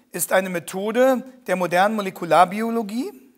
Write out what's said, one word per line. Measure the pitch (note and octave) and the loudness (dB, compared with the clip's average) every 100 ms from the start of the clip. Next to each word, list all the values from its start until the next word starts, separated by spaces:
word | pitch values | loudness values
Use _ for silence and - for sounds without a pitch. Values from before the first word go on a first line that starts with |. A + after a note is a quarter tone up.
| _ | _
ist | F#3 - | -8 -2
eine | F#3 F#3+ | 0 0
Methode | F3 E3+ F#3 G3+ A3 C4 B3+ - - - | -4 -8 -6 -4 2 2 2 -4 -12 -6
der | F#3 | -2
modernen | F3 F3 G3+ | 0 2 2
Molekularbiologie | A3 F#3+ F#3 F3 D#3 F3+ G3+ A3+ A#3 G#3 A3+ F4+ - - | 0 -6 -6 2 4 4 2 -4 -4 -4 -6 -8 -10 -20